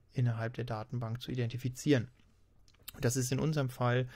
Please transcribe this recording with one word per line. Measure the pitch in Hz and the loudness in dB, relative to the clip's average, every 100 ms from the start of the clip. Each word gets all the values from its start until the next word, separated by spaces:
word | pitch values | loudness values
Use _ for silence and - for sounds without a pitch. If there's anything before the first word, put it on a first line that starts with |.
| _ | _
innerhalb | - 120 113 113 | 0 2 2 -2
der | 120 | -4
Datenbank | 117 110 110 120 113 117 | -4 -4 -4 -4 -4 -6
zu | - | -6
identifizieren. | 127 117 120 127 - 151 131 104 - _ _ _ _ - _ - - | -2 -2 -2 -6 -2 4 4 4 -8 _ _ _ _ -20 _ -18 -2
Das | 127 131 | 0 2
ist | 127 | 0
in | 135 | 0
unserem | 147 151 131 | 2 2 0
Fall, | - 123 123 123 | 0 2 2 0